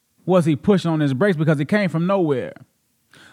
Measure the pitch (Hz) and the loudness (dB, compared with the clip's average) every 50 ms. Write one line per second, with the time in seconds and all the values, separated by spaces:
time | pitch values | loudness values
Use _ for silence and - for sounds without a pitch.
0 | _ _ _ _ _ 170 185 180 151 165 151 - - 208 202 170 - 165 160 156 | _ _ _ _ _ 0 2 2 2 2 0 0 2 2 2 2 2 0 0 0
1 | 151 139 131 123 196 208 185 147 160 156 156 139 156 - 202 214 202 165 135 160 | 0 0 0 0 0 0 0 0 0 0 0 0 0 -2 -2 -2 -2 -2 -2 -2
2 | 170 185 202 202 175 151 139 120 92 73 - - - - _ _ _ _ _ _ | -2 0 0 0 0 0 0 -2 -4 -8 -12 -16 -20 -20 _ _ _ _ _ _
3 | _ _ _ - - - | _ _ _ -20 -20 -20